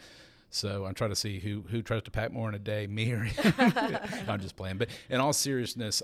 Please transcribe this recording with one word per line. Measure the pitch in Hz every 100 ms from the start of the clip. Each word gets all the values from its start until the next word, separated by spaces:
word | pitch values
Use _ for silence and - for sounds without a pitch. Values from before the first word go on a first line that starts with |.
| - - - - -
So | - 101 101 95
I'm |
trying | 98 113
to | 101
see | 107 95
who, | 101 104 85
who | 117
tries | 107 113
to | -
pack | 110 110
more | 120 110
in |
a | 104
day, | 101 107 104
me | 107 113
or | 117
him. | 110 285 220 -
<laughs> | 240 240 - 214 202 247 -
I'm | 104
just | 95 -
playing. | 95 95
But | 117 - -
in | 127
all | 139
seriousness, | 143 139 131 117 123 110 -